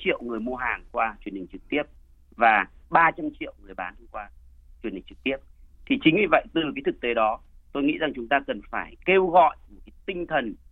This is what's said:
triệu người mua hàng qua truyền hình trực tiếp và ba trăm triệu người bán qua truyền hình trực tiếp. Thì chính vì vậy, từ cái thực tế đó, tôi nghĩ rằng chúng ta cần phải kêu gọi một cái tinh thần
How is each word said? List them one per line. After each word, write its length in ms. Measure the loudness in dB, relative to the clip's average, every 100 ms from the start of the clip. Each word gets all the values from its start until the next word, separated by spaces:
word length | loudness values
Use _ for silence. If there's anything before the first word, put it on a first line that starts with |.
triệu 180 | -2 -4
người 180 | -4 -6
mua 160 | -6 -6
hàng 280 | -6 -6 -6
qua 240 | -2 -2 -4
truyền 100 | -12
hình 120 | -10 -12
trực 220 | -16 -6
tiếp 140 | -4 -4 -12 -20 -20 -20 2
và 300 | 4 4 0 -8 0
ba 200 | 4 4 2
trăm 120 | -8 -8
triệu 140 | -14 -14
người 100 | -18
bán 200 | -12 -12 -12 -16
qua 180 | -14 -14 -18 -20 -20 -20 -12
truyền 120 | -10
hình 100 | -10 -14
trực 140 | -8
tiếp. 140 | -6 -6 -8 -20 -20 -20 -4
Thì 120 | 2
chính 120 | 4 4
vì 100 | 4
vậy, 140 | 2 2
từ 60 | -4 -4
cái 80 | -4 -6
thực 140 | -4
tế 140 | -2
đó, 260 | 0 0 -2 -12 -20 -10
tôi 100 | -2
nghĩ 160 | -2 0
rằng 140 | -4 -6
chúng 120 | 0
ta 120 | 0 0
cần 140 | -8 -6
phải 260 | -8 -10 -8
kêu 220 | 2 2 6
gọi 300 | 6 6 2 -20
một 120 | -20 -20
cái 60 | -14 -10
tinh 200 | -8 -2
thần 280 | -2 -2 -10 -18